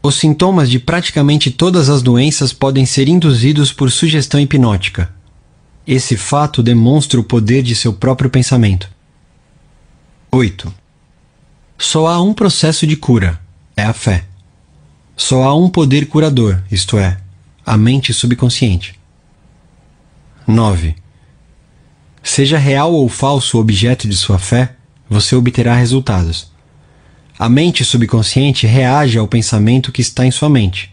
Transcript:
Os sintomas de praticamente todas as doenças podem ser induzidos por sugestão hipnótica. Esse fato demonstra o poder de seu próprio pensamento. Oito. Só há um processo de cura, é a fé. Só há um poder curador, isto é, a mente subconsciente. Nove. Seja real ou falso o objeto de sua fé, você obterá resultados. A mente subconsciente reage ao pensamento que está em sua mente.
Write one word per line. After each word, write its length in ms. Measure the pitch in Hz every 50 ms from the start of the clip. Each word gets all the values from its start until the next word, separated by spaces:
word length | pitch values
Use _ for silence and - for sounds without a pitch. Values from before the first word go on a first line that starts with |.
Os 140 | - 143 139
sintomas 520 | - - 156 147 151 180 185 190 175 147 120
de 100 | 123 123
praticamente 720 | - - 165 175 170 - - 151 143 143 147 151 - 135
todas 380 | 120 - 165 185 180 180 147 135
as 140 | 147 135
doenças 500 | 123 127 120 120 135 156 147 - 143 123
podem 320 | - - 139 135 135 135 131
ser 240 | 127 - 143 135 139
induzidos 640 | 175 180 165 156 131 113 117 143 151 147 143 135
por 180 | - - 139 127
sugestão 480 | - - - 160 156 151 131 - - 143
hipnótica. 720 | 147 131 - 139 127 113 104 92 95 - - - 87 - - - _ _ _ - _ _ _ _ _ _ _ - _
Esse 300 | - 131 131 - - 120
fato 460 | 101 - - 143 143 151 147 - -
demonstra 580 | 117 120 120 117 113 120 143 151 143 - - 123
o 40 | 110
poder 380 | - 123 120 107 101 123 135
de 120 | 131 120 113
seu 180 | - - 120
próprio 360 | 101 - - 131 131 - 135 127
pensamento. 600 | - 131 123 - 131 123 113 101 95 92 - - - _ _ _ _ _ _ _ _ _ _ _ _ _ _ _ _ _ _ _ _ _ _ _ _ _ _ _
Oito. 420 | - 131 123 101 92 - - - - - _ _ _ _ _ _ _ _ _ _ _ _ _ _ _ _ _ _ _ -
Só 300 | - - - 160 160 165
há 120 | 170 170
um 140 | 175 202 214
processo 520 | - 208 190 - - - 156 156 - -
de 100 | 151 156
cura, 440 | 151 - - 123 110 95 87 82 - - - - _ _ _ _
é 80 | - 104
a 80 | 107
fé. 320 | 113 - - 110 95 87 - - - - _ _ _ _ _ _ _ _ _ _ _ _ _ _ _
Só 280 | - - - 135 127 131
há 100 | 135 143
um 160 | 160 180 180
poder 360 | 180 180 156 135 131 147 147
curador, 540 | - - 156 156 156 139 123 113 104 92 90 95 -
isto 280 | 104 92 - - - 104
é, 200 | 98 92 92 92 - - - _ _ _ _ _ _
a 120 | - 113
mente 360 | 107 107 117 131 139 127 -
subconsciente. 880 | 117 - - 120 120 - 131 123 - - 131 110 92 87 - - - _ _ _ _ _ _ _ _ _ _ _ _ _ _ _ _ _ _ _ _ _ _ _ _ _ _ - - - -
Nove. 500 | - 110 113 113 107 98 85 82 80 80 - - - _ _ _ _ _ _ _ _ _ _ _ _ _ _ _ _ _ _ _ _ _ _ -
Seja 320 | - - - 139 139 160
real 380 | 156 135 139 135 135 147 165 170
ou 120 | - 135
falso 520 | 117 - - 139 135 143 139 - - - 117
o 20 |
objeto 480 | 110 110 107 95 107 120 127 - - 107
de 80 | 98
sua 220 | 90 - - 101 92
fé, 360 | 92 - 120 120 127 120 - _ _ _ _ _ _ -
você 280 | 104 107 - - 131
obterá 380 | 127 120 123 - - 120 120 120
resultados. 760 | 123 123 117 127 135 131 - 104 90 87 85 82 - - - _ _ _ _ _ _ _ _ _ _ _ - - _ _ _ _ -
A 120 | 110 117
mente 340 | 123 139 165 175 - - 127
subconsciente 840 | - - 120 117 101 - 113 - - - 131 139 143 127 - -
reage 520 | 110 117 135 131 123 135 147 151 131 113 117
ao 100 | 107 98
pensamento 640 | - 117 107 - - 107 104 110 123 131 127 -
que 80 | - -
está 240 | 120 - - - 123
em 60 | 131
sua 180 | 123 - 151 151
mente. 420 | 147 127 104 92 92 - - -